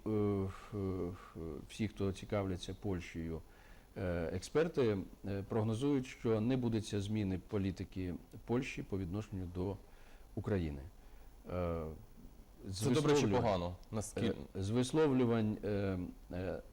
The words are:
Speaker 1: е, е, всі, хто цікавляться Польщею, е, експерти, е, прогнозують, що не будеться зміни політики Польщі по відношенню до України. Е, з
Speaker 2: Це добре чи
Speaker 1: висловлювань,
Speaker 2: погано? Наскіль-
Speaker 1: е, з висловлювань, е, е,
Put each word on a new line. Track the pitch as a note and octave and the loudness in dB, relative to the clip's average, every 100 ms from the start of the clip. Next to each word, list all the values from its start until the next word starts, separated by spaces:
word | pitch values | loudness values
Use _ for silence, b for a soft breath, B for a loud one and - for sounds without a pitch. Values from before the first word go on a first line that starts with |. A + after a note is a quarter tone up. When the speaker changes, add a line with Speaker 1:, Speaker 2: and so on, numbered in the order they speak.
| - | 0
Speaker 1:
е, | |
е, | G#2+ G#2 G2+ F#2+ B B G#2 F#2+ F#2 F2 F#2+ B - E2 C#2+ - | 4 4 4 2 B B -2 0 0 -2 -4 B -8 -8 -8 -8
всі, | - G#2+ | -4 -2
хто | - G2 | 0 -2
цікавляться | F#2+ - G#2 G2 F2+ - F#2+ | -2 -2 0 0 -2 -6 -6
Польщею, | G#2 F#2 F2 E2+ E2 D#2+ B B B B B - | -2 -2 -4 -6 -4 -4 B B B B B -6
е, | F#2+ E2+ E2+ | -2 0 -2
експерти, | F#2+ - D3 E3 D#3 A#2+ G2+ E2+ - G2+ | -4 0 2 2 4 4 2 -2 -8 -6
е, | G2 G2 | -4 -2
прогнозують, | A#2 A2 A2 C#3+ C#3 B2+ | 0 2 2 2 2 0
що | - A#2+ A2 | -2 2 4
не | A2 C3 | 4 2
будеться | A#2+ A2 G#2+ G2+ | 2 0 0 -2
зміни | G2 A2 G2 F#2 - | 0 0 2 0 -2
політики | G#2+ G2 F2+ F#2 - F#2 E2+ - A2+ - | 0 0 0 -4 -4 -2 -4 -8 -12 -2
Польщі | F3 B3+ - | 0 0 -4
по | - G2 | -4 -2
відношенню | F#2 G2 A2 G2 F2+ F2+ | -2 -2 -4 -4 -4 -2
до | F#2 F#2+ b b b b b - | -2 -4 b b b b b -6
України. | G2+ G2+ D#2 C#2+ C#2+ - b b b - - | 0 2 2 -2 -8 -14 b b b -16 -6
Е, | F2+ F2 E2 D#2 E2+ - - - - - - G2+ | -2 0 0 -4 -8 -14 -18 -18 -18 -20 -14 -8
з | F#2 | -2
Speaker 2:
Це | A2+ | 2
добре | C#3+ | 4
чи | D3 | 4
Speaker 1:
висловлювань, | D3 A#2 A2 | 4 6 4
Speaker 2:
погано? | A2+ F#2 F2 F#2 - | 4 2 0 -6 -6
Наскіль- | A2 G2+ - G#2+ - - - | -4 -4 -2 0 -2 -6 -4
Speaker 1:
е, | |
з | F#2+ | 0
висловлювань, | A#2+ B2+ D3+ D#3 B2+ B2 A#2 G#2+ G#2+ | 2 4 6 6 6 6 4 4 2
е, | - G2+ G2 F#2 F2+ - - | 0 0 2 0 -2 -8 -8
е, | F2 F#2 E2+ - | -4 -2 -4 -8